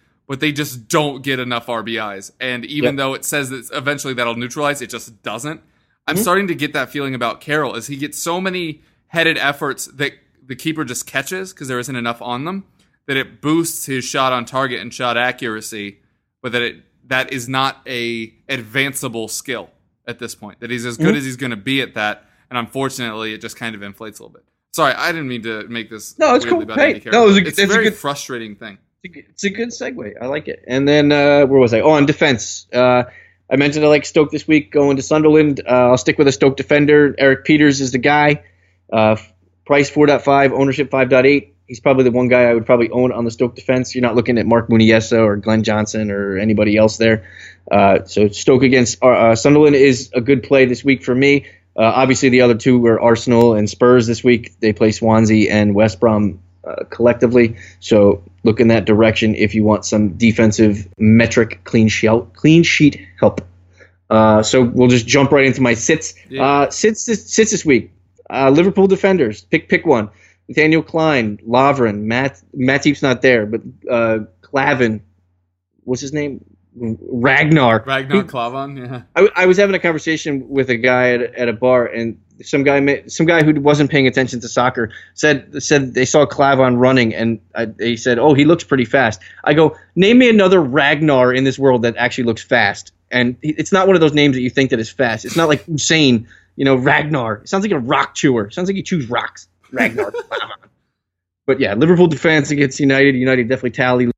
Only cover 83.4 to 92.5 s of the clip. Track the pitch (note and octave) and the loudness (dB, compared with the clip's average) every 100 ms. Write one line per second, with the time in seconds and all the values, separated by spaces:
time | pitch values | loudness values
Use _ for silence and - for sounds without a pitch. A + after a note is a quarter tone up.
83.4 | D3+ D3+ C#3+ D3 C#3+ C#3+ C3 C3+ B2+ A#2+ | 2 2 2 2 0 2 0 0 -2 -6
84.4 | A#2 - B2 B2 A2+ - - - D3+ C#3 | -6 -2 -2 -2 -8 -10 -20 -2 0 0
85.4 | - D3 - D3 C3 B2+ C3 D#3 C#3 - | -4 -12 0 0 0 -2 0 2 2 2
86.4 | C#3 C3 C3 A#2+ B2+ C3 A2+ E2+ A2+ A2+ | 2 4 2 4 4 4 0 -2 -4 -4
87.4 | - - A2+ F#2+ A2+ A#2 B2+ A#2 D3 C3+ | -8 -8 -8 -6 -6 -4 -2 2 2 4
88.4 | D3 E3+ - C#3 A#2 C#3 A#2+ - - - | 4 2 0 -2 0 0 0 -2 -14 -8
89.4 | - C#3+ D#3 - _ - G3 B3 B3 A3 | -2 2 2 0 _ 0 4 6 6 4
90.4 | F#3+ F#3 C#3 C#3+ C#3 D3+ D#3 C3 B2 B2+ | 4 4 2 0 0 2 2 4 2 2
91.4 | C3+ C3+ C3+ B2 A#2 A#2 A#2+ - A#2 A#2 | 0 2 2 2 0 -2 -4 -2 -4 -4
92.4 | - | -2